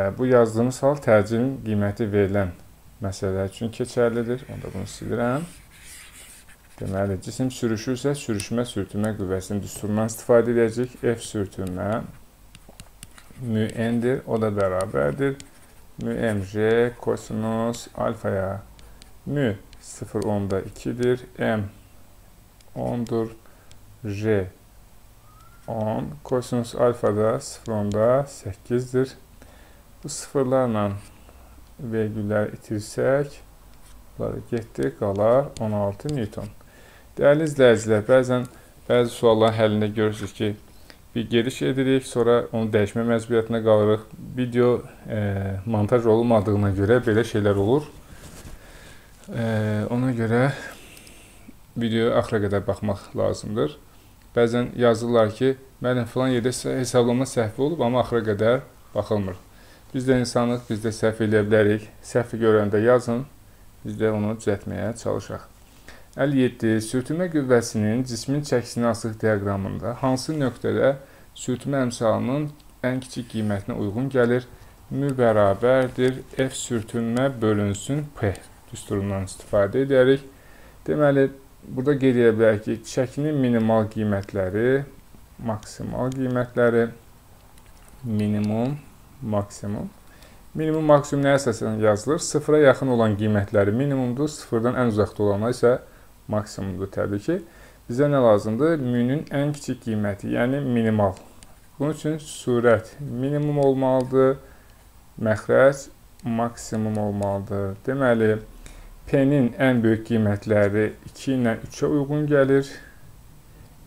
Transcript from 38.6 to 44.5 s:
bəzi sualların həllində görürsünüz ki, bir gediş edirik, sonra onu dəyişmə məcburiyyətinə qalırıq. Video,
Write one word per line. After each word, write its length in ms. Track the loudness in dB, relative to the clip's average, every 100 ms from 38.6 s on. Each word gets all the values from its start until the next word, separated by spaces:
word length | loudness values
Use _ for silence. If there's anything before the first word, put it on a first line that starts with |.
| -20 -18 0
bəzi 240 | 2 2 2
sualların 400 | 4 6 4 4
həllində 340 | 2 2 0
görürsünüz 400 | 0 -2 -2 -10
ki, 220 | -4 -4 -4 -12 -20 -20 -20 -10
bir 140 | -8 0
gediş 300 | 0 0 -2 -2
edirik, 380 | 0 2 0 0
sonra 380 | 0 4 4 2 -4
onu 140 | 0
dəyişmə 320 | 2 0 0
məcburiyyətinə 560 | 0 0 2 0 0 0 4
qalırıq. 400 | 4 4 2 -2 -16 -12 -6
Video, 320 | -2